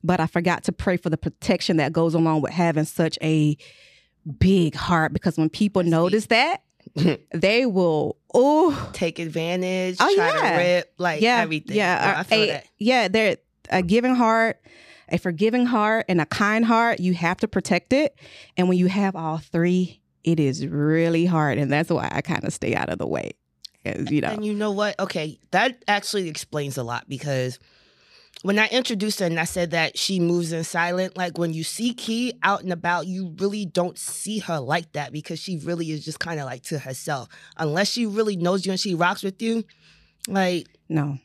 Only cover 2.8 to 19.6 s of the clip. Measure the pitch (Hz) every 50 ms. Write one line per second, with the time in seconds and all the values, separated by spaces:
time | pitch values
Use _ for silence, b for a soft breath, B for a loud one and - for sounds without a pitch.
2.8 | 156 - - - 170 160 - - - 156 156 156 151 151 147 B B B B B
3.8 | B B B B B B B B _ 156 143 - - 185 196 196 170 156 139 -
4.8 | - - 180 165 156 151 147 160 - 190 160 - 160 160 - - 208 208 - 196
5.8 | 180 170 165 160 170 180 190 220 208 - 233 226 254 320 349 - _ _ _ _
6.8 | _ - _ - 151 180 147 - _ _ - 165 160 190 214 233 269 247 196 185
7.8 | 185 170 156 151 - - - _ _ _ - 240 247 277 302 311 330 339 285 247
8.8 | - - - - 196 170 165 - 170 160 156 165 160 170 175 185 185 185 185 185
9.8 | 185 185 185 180 214 311 403 196 175 170 - 156 - 226 175 165 175 180 180 180
10.8 | 175 _ _ _ 175 175 160 151 202 226 247 240 226 160 160 151 - - 190 214
11.8 | 208 180 180 - - 196 196 - 180 - - 220 214 208 - 143 - _ _ _
12.8 | 208 220 262 254 226 185 190 220 220 202 170 - _ _ _ _ _ - - 185
13.8 | 185 165 196 233 233 254 262 247 247 226 220 226 226 226 - _ B B B B
14.8 | B B B B B B - 165 - 185 170 151 196 220 226 247 247 240 240 220
15.8 | 208 214 220 226 - - 185 175 151 - - - 214 202 214 226 233 226 233 226
16.8 | 233 233 226 - 175 185 180 170 175 165 180 - - 208 - 196 180 - 190 175
17.8 | _ _ 254 269 311 285 _ B B B B B B B B - 180 180 185 180
18.8 | 180 185 185 208 202 190 190 175 165 160 156 160 156 - - 170